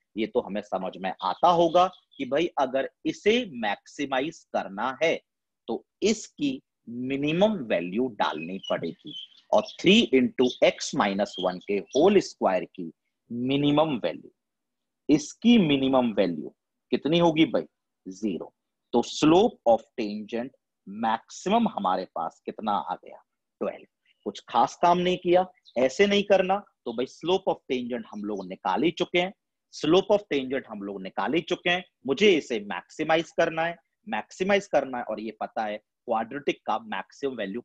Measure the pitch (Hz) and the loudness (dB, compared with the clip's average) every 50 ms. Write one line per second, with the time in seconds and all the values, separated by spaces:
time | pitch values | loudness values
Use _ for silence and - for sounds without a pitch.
0 | _ _ - 104 110 104 - 120 104 95 98 104 101 - 101 95 92 92 - 87 | _ _ -6 -6 -4 -2 -2 -2 -4 -4 -6 -8 -8 -6 -6 -6 -6 -6 -8 -8
1 | 95 95 92 - 92 95 92 - - 175 175 170 175 165 156 175 180 190 - _ | -8 -8 -6 -4 -4 -6 -2 2 2 4 4 4 4 4 4 4 2 2 0 _
2 | _ _ _ - 135 123 135 156 175 170 - 143 139 127 123 135 131 127 _ _ | _ _ _ -10 -8 -4 -2 -2 -2 -2 -2 -2 -2 0 0 -2 -4 -4 _ _
3 | - 156 156 - - 208 226 247 254 196 135 120 110 104 101 - _ - - - | -6 -6 -6 -2 2 2 2 2 0 -4 -8 -6 -4 -4 -4 -6 _ -14 -10 -8
4 | 143 135 135 131 139 165 160 - _ _ - 107 90 87 98 101 113 131 131 127 | -6 -2 -2 -2 -2 -4 -6 -12 _ _ -6 -4 -4 -6 -6 -6 -6 -6 -4 -2
5 | 156 165 139 - _ _ _ _ _ _ _ _ _ - 110 - - _ _ - | 0 0 0 -2 _ _ _ _ _ _ _ _ _ -8 -8 -8 -10 _ _ -2
6 | - 208 220 - - - _ - 143 139 131 - _ _ _ _ _ 117 117 123 | 0 0 0 -2 -4 -14 _ -4 -4 -4 -4 -4 _ _ _ _ _ -14 -10 -8
7 | 127 131 139 139 143 151 160 175 202 220 220 175 123 110 104 85 85 90 92 113 | -6 -4 -4 -2 -2 0 2 2 2 2 2 0 -4 -2 -2 -2 -2 -2 -2 -2
8 | 131 127 104 95 87 76 78 78 80 85 95 95 - - 95 85 85 82 - _ | -2 -2 -2 -4 -4 -4 -4 -6 -8 -8 -10 -10 -6 -4 -4 -4 -4 -6 -10 _
9 | - - - - - - _ _ _ - - 107 - - - - - 160 202 233 | -16 -18 -16 -16 -18 -20 _ _ _ 0 0 0 0 -2 -6 -2 4 4 6 6
10 | 233 - 131 131 123 117 - - 127 127 - - - 175 - - - - - 139 | 4 4 4 2 2 2 0 0 0 0 0 2 2 2 2 0 -6 -6 -2 0
11 | 104 101 98 98 101 - - - 92 90 90 90 - - 101 98 - - - 131 | 0 0 0 0 -2 -4 -4 -4 -4 -4 -4 -4 -6 -4 -4 -4 -4 -2 2 4
12 | 160 202 214 185 - - - - 113 98 92 80 80 - _ - 87 80 - _ | 6 6 6 4 2 0 -4 -2 0 0 0 0 -2 -6 _ -12 -12 -12 -12 _
13 | _ _ _ _ _ - 117 120 123 131 139 143 147 147 147 147 156 160 135 104 | _ _ _ _ _ -12 -8 -6 -4 -2 0 2 2 2 4 2 2 2 0 -4
14 | 90 82 76 - - - _ _ _ _ _ _ _ _ _ _ _ _ _ _ | -4 -4 -6 -8 -14 -20 _ _ _ _ _ _ _ _ _ _ _ _ _ _
15 | _ - 147 156 - - - _ - 226 240 226 175 151 143 135 135 131 135 131 | _ 2 2 2 0 -2 -8 _ 4 6 6 8 6 4 4 2 2 2 2 4
16 | 123 117 101 104 98 85 85 76 - - - _ _ _ _ _ _ - 127 120 | 2 2 2 2 0 0 0 -4 -8 -12 -14 _ _ _ _ _ _ -4 -4 -2
17 | - 143 165 170 170 170 156 156 156 127 - 87 78 - _ _ _ _ _ _ | 0 2 2 4 4 4 4 4 2 2 2 -2 -4 -4 _ _ _ _ _ _
18 | - 95 95 - 110 104 85 78 - - _ _ _ _ _ _ _ _ - 120 | -18 -18 -12 -6 -4 -4 -4 -4 -8 -12 _ _ _ _ _ _ _ _ 0 0
19 | 117 - - - - 156 165 180 220 247 - - - 117 113 110 - _ _ - | 0 0 -2 2 4 6 6 6 6 4 0 0 2 2 2 2 2 _ _ -6
20 | 110 104 104 104 107 104 120 113 123 139 _ _ _ _ _ _ - 95 98 107 | -6 -6 -6 -8 -8 -8 -6 -6 -6 -8 _ _ _ _ _ _ -20 -16 -10 -4
21 | 113 110 110 110 - - - - - 185 208 233 226 - - - 101 92 92 - | -2 -2 -2 -2 -4 -10 -16 -8 -2 0 2 2 2 0 -2 -2 -2 0 0 -2
22 | 92 - - 82 82 82 - _ - 117 101 - 104 110 101 92 69 90 90 - | -2 -6 -6 -6 -8 -8 -8 _ -14 -14 -12 -8 -4 -4 -2 -2 -2 -4 -8 -10
23 | - - - - _ _ _ _ _ _ _ - - - - - - - _ _ | -12 -18 -20 -20 _ _ _ _ _ _ _ -8 -8 -8 -8 -10 -14 -20 _ _
24 | _ _ _ _ - 104 101 - - - - 233 127 - - - - 175 175 180 | _ _ _ _ -12 -12 -12 -12 -10 -2 0 2 2 0 0 0 2 4 4 4
25 | 175 180 180 180 - 175 170 180 185 185 _ _ _ _ - 120 127 127 - - | 2 0 -2 -2 0 2 4 4 2 0 _ _ _ _ -2 0 0 0 2 2
26 | 202 202 202 202 202 - 196 185 185 185 190 208 - _ _ _ - 123 113 113 | 2 4 4 2 2 4 2 2 2 2 0 -2 -4 _ _ _ -12 -8 -6 -6
27 | 131 - - - - 160 185 190 - 185 160 - _ - 135 127 123 117 123 117 | -6 -6 -8 -8 -2 0 0 0 0 -2 -4 -4 _ -4 -4 -4 -4 -4 -6 -6
28 | 113 - - 104 101 104 107 98 95 90 92 - - 98 90 104 143 170 160 - | -8 -10 -12 -10 -8 -6 -6 -6 -8 -10 -10 -6 -4 -2 0 2 0 0 0 -2
29 | 175 - - 175 175 190 - _ _ _ _ _ _ _ - - - 151 165 190 | -4 -2 0 -2 -2 -2 -6 _ _ _ _ _ _ _ -12 -4 0 4 4 4
30 | 190 - 208 202 - - 151 139 131 127 135 131 120 117 110 104 98 101 98 98 | 4 4 2 2 2 0 -4 -2 -2 -2 -4 -6 -6 -8 -12 -10 -10 -8 -8 -8
31 | 95 95 - - 98 110 139 175 160 - 180 - - 180 175 180 180 _ _ _ | -10 -8 -4 -4 -2 0 0 -2 -2 -2 -6 -4 -2 -2 -2 -2 -4 _ _ _
32 | - 127 139 131 202 214 180 147 - - 123 107 104 101 90 90 - _ - - | -4 -4 0 4 4 4 4 4 2 -2 -4 -6 -6 -6 -10 -10 -12 _ -8 -6
33 | 156 151 160 165 160 - - - 170 165 160 160 165 170 170 - _ _ _ _ | 0 0 0 0 0 -2 -2 0 0 0 0 -2 -4 -4 -6 -10 _ _ _ _
34 | - - 226 - - - - - 190 196 208 202 196 - - 147 135 131 127 123 | -12 -8 -8 -8 -8 -8 -6 -4 -2 0 0 0 0 0 0 0 0 -2 -6 -8
35 | - - 110 107 107 110 107 - 104 - - 113 110 107 104 110 _ _ _ _ | -6 -6 -6 -8 -8 -10 -8 -8 -8 -8 -6 -6 -6 -6 -6 -8 _ _ _ _
36 | - - 113 110 117 113 135 143 139 131 - - - - 107 107 113 107 101 95 | -6 -4 -2 -2 -2 -4 -8 -8 -4 -4 -4 -4 -2 -4 -4 -2 -4 -6 -8 -8
37 | 95 _ - - 139 135 131 113 101 98 104 120 | -8 _ -10 -8 -8 -6 -6 -6 -6 -6 -6 -8